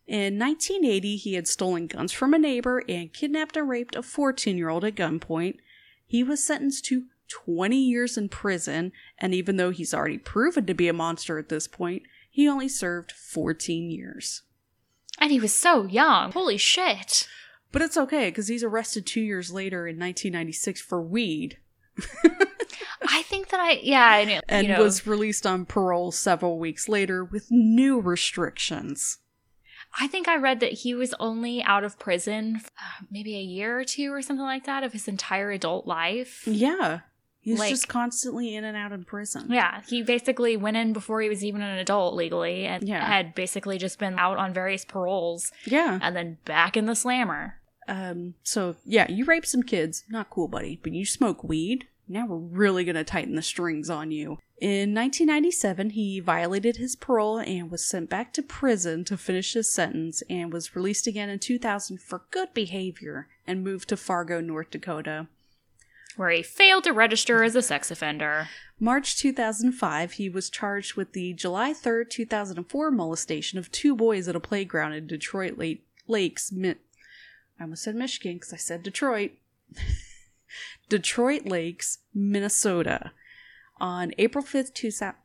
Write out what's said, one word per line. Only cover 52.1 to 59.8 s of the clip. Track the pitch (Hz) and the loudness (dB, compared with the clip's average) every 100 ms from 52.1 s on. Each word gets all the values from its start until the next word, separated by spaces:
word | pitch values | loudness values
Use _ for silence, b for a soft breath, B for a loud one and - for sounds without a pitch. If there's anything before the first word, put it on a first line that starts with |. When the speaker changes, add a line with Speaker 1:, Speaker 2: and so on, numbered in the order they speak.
| 190 233 | -6 -6
Speaker 1:
we're | 170 | -6
really | 170 180 202 185 | -4 2 4 4
gonna | 175 160 | 2 -2
tighten | 156 175 - 156 | -2 -2 -2 -2
the | |
strings | 160 - 170 151 160 | -2 -2 -2 -2 -4
on | 156 156 | -6 -4
you. | 151 151 151 _ _ | -6 -8 -10 _ _
In | 196 196 202 | 0 2 2
nineteen | 214 254 277 311 | 2 0 4 4
ninety-seven, | 302 330 - 202 185 214 | 6 4 2 0 0 -2
he | 208 202 190 | -2 -2 -2
violated | 180 170 170 196 220 233 | 0 0 0 2 0 0
his | 247 | -4
parole | - - 233 214 226 | -6 0 2 2 0
and | - 180 170 | -2 -4 -6
was | 170 - | -6 -4
sent | 190 160 | -4 -4
back | 190 240 | -6 -4
to | - | -6
prison | 285 - 277 214 175 160 | -6 0 2 2 2 -4
to | 180 196 | -4 -4
finish | - 185 190 | -2 -2 0
his | 196 - | -2 0
sentence | - | 0